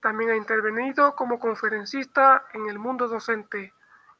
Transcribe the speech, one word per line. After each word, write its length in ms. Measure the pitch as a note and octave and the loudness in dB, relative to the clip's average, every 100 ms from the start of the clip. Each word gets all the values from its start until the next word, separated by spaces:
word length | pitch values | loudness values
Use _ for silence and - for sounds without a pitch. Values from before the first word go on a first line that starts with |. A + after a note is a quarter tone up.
También 300 | A3+ A3 A3+ | -2 -2 0
ha 40 | A3 | 0
intervenido 800 | G#3 A3 G#3+ A3 C4 C4+ C#4+ C#4 | 0 0 0 -2 -2 2 2 2
como 240 | B3+ A#3+ | -4 -2
conferencista 1040 | A#3+ G#3+ A3 G#3+ G3+ C#4 C4 - C4+ C4 - | -2 -2 -4 -4 -6 -8 -4 4 6 6 2
en 140 | A3 G#3+ | -8 -8
el 120 | G#3 | -6
mundo 280 | A3+ B3+ A#3+ | -6 -2 -2
docente. 680 | A3+ G#3+ A3+ G3+ G#3 G3 _ _ _ _ _ | -4 -4 -6 -4 -10 -10 _ _ _ _ _